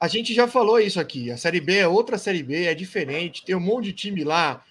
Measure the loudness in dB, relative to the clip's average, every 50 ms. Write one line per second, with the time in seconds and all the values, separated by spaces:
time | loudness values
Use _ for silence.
0 | -2 -2 -2 -2 -4 -2 2 2 2 4 4 2 4 4 4 4 4 2 0 -2
1 | -4 -4 -6 -8 -6 -6 -6 -4 -2 0 0 0 0 2 2 4 4 4 4 2
2 | 2 2 -2 -4 -2 -2 -4 -4 -2 -4 -2 -2 0 0 -2 -2 -4 -6 -4 -4
3 | -4 -4 -4 -6 -6 -6 -8 -10 -6 -4 -2 -2 0 0 0 0 -2 -6 -6 -8
4 | -8 -6 -4 -4 -2 0 2 2 2 2 0 -4 _ _